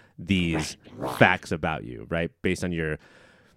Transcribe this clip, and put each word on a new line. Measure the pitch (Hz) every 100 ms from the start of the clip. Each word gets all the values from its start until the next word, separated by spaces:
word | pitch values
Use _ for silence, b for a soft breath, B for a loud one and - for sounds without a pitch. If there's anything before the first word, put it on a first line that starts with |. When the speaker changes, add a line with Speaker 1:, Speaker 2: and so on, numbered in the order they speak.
| B -
Speaker 1:
these | 87 95 85 78 78 - - -
Speaker 2:
Right, | -
right. | -
Speaker 1:
facts | 101 92 -
about | 85 82 73
you," | 55 57 57
right? | 82 85 -
Based | 95 87
on | 92
your | 85 78 76 B B B B B